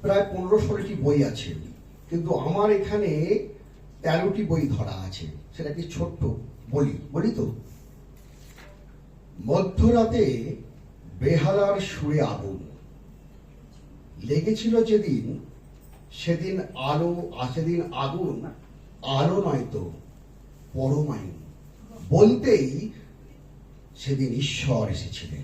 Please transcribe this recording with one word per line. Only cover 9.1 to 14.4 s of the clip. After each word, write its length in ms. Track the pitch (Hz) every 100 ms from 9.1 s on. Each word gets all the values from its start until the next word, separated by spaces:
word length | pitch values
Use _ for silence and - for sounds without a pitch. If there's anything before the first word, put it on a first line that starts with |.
| - - - -
মধ্যরাতে 1080 | 180 185 - 226 240 220 233 175 120 113 - - - - - - -
বেহালার 600 | 135 165 190 196 196 196
সুরে 420 | - - 147 151
আগুন 380 | 120 104 98 92 - - - - - - - - - - - - - - - -
লেগেছিল 600 | 110 151